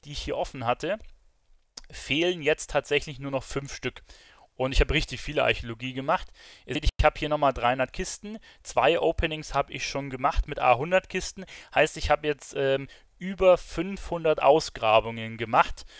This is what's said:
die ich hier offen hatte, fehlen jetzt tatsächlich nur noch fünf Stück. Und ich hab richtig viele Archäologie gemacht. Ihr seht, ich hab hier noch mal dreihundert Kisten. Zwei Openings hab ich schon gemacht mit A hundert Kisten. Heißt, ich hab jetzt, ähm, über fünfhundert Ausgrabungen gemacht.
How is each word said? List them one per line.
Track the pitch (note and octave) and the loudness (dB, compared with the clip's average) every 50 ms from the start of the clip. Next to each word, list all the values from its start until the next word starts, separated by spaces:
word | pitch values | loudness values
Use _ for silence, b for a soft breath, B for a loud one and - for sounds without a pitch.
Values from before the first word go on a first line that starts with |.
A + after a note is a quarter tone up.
| - | -18
die | C#3+ D3 | -14 -10
ich | - | -8
hier | - C#3+ C#3 C#3+ | -8 -6 -6 -6
offen | F3+ - - C3+ A#2+ | -6 -6 -8 -4 -2
hatte, | A#2 B2 - - D#3+ G3+ A3+ - - - - _ _ _ _ _ _ _ _ _ _ _ - - - | -2 -2 -2 -2 -4 -6 -6 -8 -14 -20 -20 _ _ _ _ _ _ _ _ _ _ _ -20 -18 -16
fehlen | - - - - C3 D3+ E3 F3+ F#3 F3 | -16 -12 -6 -2 0 0 2 0 0 0
jetzt | C#3+ D3 D#3 - - - | 0 0 0 0 -2 -4
tatsächlich | - D3+ - - C#3+ D3 - - C#3+ B2+ | -2 -2 -2 0 0 -2 -2 -4 -8 -10
nur | C#3 C#3+ C3+ | -8 -6 -6
noch | C3+ - | -6 -6
fünf | - - C#3+ C#3 C#3 - | -6 -6 -8 -6 -8 -8
Stück. | - - B2+ - - b b b b b b b b b b _ | -8 -8 -8 -8 -10 b b b b b b b b b b _
Und | - B2+ C3 C#3 | -4 -4 0 2
ich | - | 2
hab | D3 - | 2 2
richtig | C3+ D#3 D#3 - C3 A#2+ | 2 0 -2 -4 -6 -10
viele | - - D3 C#3+ B2 | -10 -6 -2 0 2
Archäologie | A#2+ A2+ - - A#2 A2+ A2 B2 C3 B2+ | 2 0 -2 -4 -10 -10 -10 -10 -10 -8
gemacht. | C3 C3 D3 E3+ F#3 - - B B B B B B B | -6 -2 -2 -2 -2 -4 -8 B B B B B B B
Ihr | - C3 | -8 -8
seht, | D3+ - | -4 -2
ich | - - - - | 0 2 4 4
hab | D3+ - - | 4 4 2
hier | D3+ D3 | -2 -2
noch | D3+ D3+ | 0 2
mal | D3 C#3 B2+ | 2 2 2
dreihundert | A#2+ A#2 A#2+ B2+ C3+ B2+ - - | 2 2 0 2 0 -2 -4 -4
Kisten. | - F#3 - - - - G3+ G#3+ A3+ b b b b - | -8 -8 -8 -10 -12 -12 -14 -14 -16 b b b b -16
Zwei | - - - A#2+ C#3+ E3+ - | -4 2 4 6 6 4 4
Openings | - D#3+ E3 - - D#3+ D#3 D#3 D3+ - - | 2 0 0 0 -2 -2 -4 -6 -8 -4 -2
hab | C#3 C#3+ - | -2 -2 -2
ich | - C3+ - | -4 -8 -8
schon | - - C#3 C#3 C#3 | -6 -6 -6 -6 -8
gemacht | C3 B2+ C3 D3 E3 - D3 - | -4 -2 -2 0 0 0 -2 -2
mit | D3 - | -2 2
A | - C3 B2 | 4 4 4
hundert | A#2 C3+ E3+ F#3 F#3 - - | 4 4 2 2 0 0 0
Kisten. | - F#3 E3+ - - - F#3+ B B B B B - | -4 -6 -6 -6 -8 -12 -14 B B B B B 2
Heißt, | C3+ D3 D#3 - D#3+ | 2 2 2 0 -2
ich | - - | 0 2
hab | D3 D3 D3+ | 2 2 2
jetzt, | D3+ D3 - - - - | -2 -4 -4 -6 -8 -4
ähm, | D3 C#3 C3+ C3+ C3+ C#3 C3 B B B _ _ - | -2 0 0 0 0 -2 -6 B B B _ _ -12
über | F3 F#3+ G3 F3 F#3+ F#3 F3+ E3 | -10 -8 -4 4 6 6 6 6
fünfhundert | - - - - E3+ F#3+ G3+ - - - F3 E3+ D#3+ D#3+ D#3 D3 | 4 -2 -6 -6 -4 -4 -6 -8 -8 -6 -4 0 2 2 2 4
Ausgrabungen | C#3 C#3 D3 D#3+ - - - A#2+ A#2 A2 G#2+ A2 G#2+ A2+ A#2 A2+ A2+ A2+ A2+ | 6 6 6 6 4 -2 -4 -2 2 4 6 6 4 2 -2 -8 -8 -8 -6
gemacht. | A2 A#2 A2 A#2 C#3+ F3 - - - B B B B | -6 -4 2 4 4 4 4 0 -8 B B B B